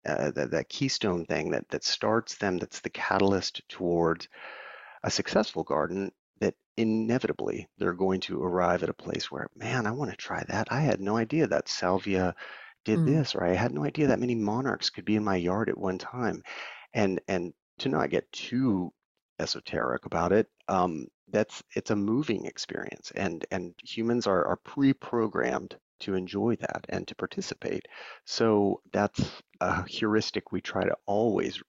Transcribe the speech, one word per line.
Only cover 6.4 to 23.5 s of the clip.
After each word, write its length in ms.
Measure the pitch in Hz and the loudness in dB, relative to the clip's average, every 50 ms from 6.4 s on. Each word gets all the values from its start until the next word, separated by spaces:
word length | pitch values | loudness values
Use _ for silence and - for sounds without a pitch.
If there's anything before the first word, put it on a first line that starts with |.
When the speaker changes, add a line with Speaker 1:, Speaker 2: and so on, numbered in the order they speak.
Speaker 1:
that 140 | 107 95 - _ _ _ _ | -2 -2 -2 _ _ _ _
inevitably 920 | - 113 110 110 110 110 113 120 127 - - - - - 50 - - 90 _ _ - | 0 0 2 2 2 2 2 0 0 0 -2 -2 -2 -4 -4 -4 -6 -8 _ _ -2
they're 140 | 95 92 | -2 -2
going 260 | 87 87 95 95 95 92 | 0 2 2 2 2 0
to 240 | - - 90 - | -2 -4 -4 -2
arrive 400 | 85 90 87 90 90 87 87 87 | -2 0 2 2 4 4 4 2
at 60 | 90 - | 0 -2
a 60 | - | -4
place 360 | - - 90 78 80 - - | -6 -6 -6 -6 -4 -6 -6
where, 180 | - 69 - - _ | -8 -8 -8 -10 _
"Man, 320 | - - 117 123 127 110 | -10 -6 -2 -2 0 0
I 60 | 107 | -2
wanna 240 | 113 139 147 104 85 | -2 -2 -4 -6 -6
try 260 | - - - 95 85 82 - | -10 -8 -6 -6 -6 -4 -4
that. 240 | - 104 110 - | -2 -2 -2 0
I 80 | 113 135 | 0 2
had 200 | 156 135 101 - | 4 4 2 2
no 160 | 98 101 107 | 2 0 2
idea 300 | 117 113 113 143 160 151 | 2 0 0 2 0 2
that 220 | 95 80 73 - - | 2 2 0 0 -2
salvia 680 | - - 95 90 92 95 - 104 95 92 92 90 87 - - - - - - - - _ _ | -4 0 2 2 2 2 2 2 2 2 2 2 0 -4 -12 -16 -14 -16 -18 -20 -20 _ _
did 140 | - 110 131 | 2 2 4
Speaker 2:
Mm. 80 | 160 | 4
Speaker 1:
this," 280 | 151 147 160 135 - - | 4 4 4 2 2 0
or, 80 | - 87 | 0 2
"I 100 | 87 90 | 4 4
had 180 | 90 110 120 | 4 2 2
no 120 | - - - | 0 0 -2
idea 240 | 143 - 151 151 135 | -2 0 2 2 4
that 100 | 117 98 | 4 2
many 160 | 123 123 120 | 2 0 0
monarchs 560 | 113 104 104 107 120 135 131 104 - - - | 2 0 0 0 0 0 -2 -2 0 -2 -4
could 140 | - - 90 | -4 -2 0
be 100 | 107 107 | 2 2
in 80 | 107 | 2
my 140 | 107 101 95 | 4 2 2
yard 320 | 90 85 87 92 107 113 - | 2 2 2 2 2 2 0
at 100 | - - | 0 0
one 200 | 98 95 92 90 | 0 -2 -2 -2
time." 440 | - - - 123 120 101 85 - - - - - - - - - - _ - | -6 -10 -6 -2 -2 -2 -2 -4 -8 -14 -14 -12 -12 -14 -14 -16 -20 _ 0
And, 260 | 117 104 98 92 - _ - | 2 2 2 2 0 _ -2
and 260 | 98 90 87 85 - _ _ _ _ - | -2 -2 -2 -4 -10 _ _ _ _ -4
to 100 | - 135 | -2 0
not 220 | 147 156 82 69 | 0 0 0 2
get 200 | 85 - - _ | 0 0 -2 _
too 600 | - - - - 117 127 135 127 101 92 90 80 _ _ _ _ _ _ _ _ _ - | -14 -12 -8 -4 -2 2 2 2 2 2 0 -4 _ _ _ _ _ _ _ _ _ -6
esoteric 680 | 78 - - - _ - - - 60 62 62 - - | -4 -4 -4 -6 _ -4 -2 0 0 0 -2 -2 -4
about 280 | - 92 87 85 87 | -4 0 0 2 4
it, 180 | 95 110 - _ _ _ _ | 4 4 4 _ _ _ _
um, 400 | - 98 92 90 90 80 73 62 - _ _ _ - | -2 2 2 2 2 0 -4 -8 -10 _ _ _ -2
that's, 340 | - 104 110 - - - - _ - | 0 0 0 0 -4 -18 -16 _ -6
it's 140 | 107 - - | -6 -2 0
a 60 | 110 | 0
moving 500 | 104 101 104 113 135 156 - 107 90 - | 0 2 2 0 0 0 0 -2 -2 -4
experience, 680 | - - - - - - - - - - - - - - | -8 -8 -10 -10 -8 -6 -8 -8 -8 -10 -12 -14 -10 -6
and, 320 | - 95 90 85 80 - - | -4 -4 -2 -4 -4 -6 -6